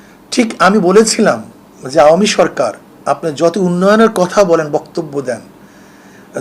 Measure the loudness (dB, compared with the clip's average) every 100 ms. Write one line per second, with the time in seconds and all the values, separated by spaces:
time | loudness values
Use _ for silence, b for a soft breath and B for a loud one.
0 | B B -6 -4 -2 0 2 2 4 4
1 | 2 0 0 -2 -8 -20 -20 -18 -4 2
2 | 4 4 2 0 -2 -2 -6 -8 -18 -10
3 | -8 -6 -6 -2 -2 0 -2 0 2 2
4 | 2 0 -2 0 2 0 -2 -6 -6 -10
5 | -8 -8 -8 -10 -14 -20 B B B B
6 | B B B -14